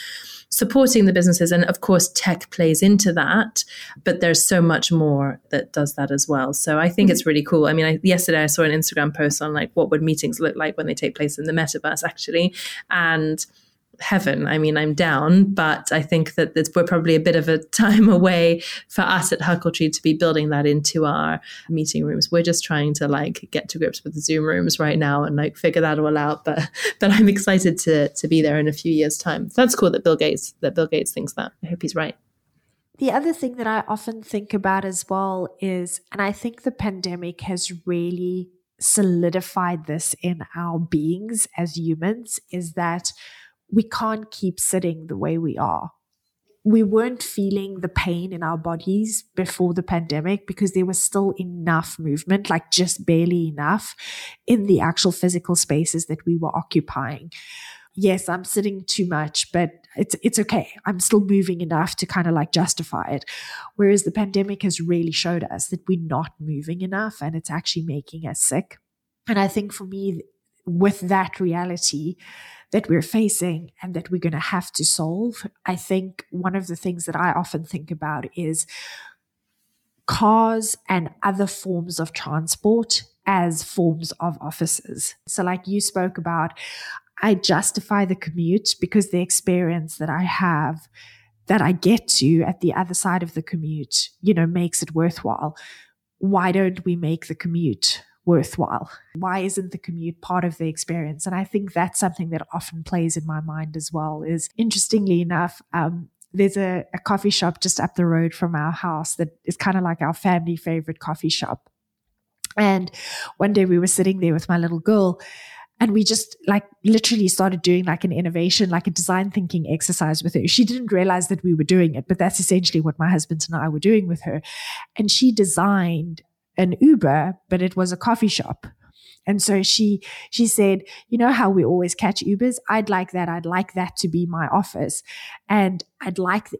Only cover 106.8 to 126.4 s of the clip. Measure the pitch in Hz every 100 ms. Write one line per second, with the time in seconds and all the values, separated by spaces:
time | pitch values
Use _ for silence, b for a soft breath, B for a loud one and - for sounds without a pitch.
106.8 | - 180 - 196 202 - 180 - 190 -
107.8 | 170 - 175 165 165 - 175 160 156 160
108.8 | 180 156 156 - 160 - - - 196 190
109.8 | 180 170 147 165 190 175 165 165 - 165
110.8 | 156 160 156 156 156 - - - _ _
111.8 | _ _ _ _ _ _ - - 202 190
112.8 | 185 B B B B - 202 202 185 175
113.8 | 185 - 190 190 170 160 - 175 170 165
114.8 | 185 214 185 175 B B B B B _
115.8 | 226 208 202 220 - - - 202 - _
116.8 | 208 220 226 226 185 - 190 180 180 180
117.8 | 180 170 190 160 175 170 175 - 190 175
118.8 | 190 165 - 185 196 208 175 170 156 160
119.8 | - 175 156 156 170 - - - 226 247
120.8 | 233 190 190 180 180 175 180 160 151 185
121.8 | 170 139 - 185 180 - 180 214 175 165
122.8 | 156 151 165 180 - 160 - 160 156 151
123.8 | 196 220 180 165 - 156 B B B B
124.8 | B - 214 - 254 220 190 170 196 202
125.8 | 175 165 170 160 _ _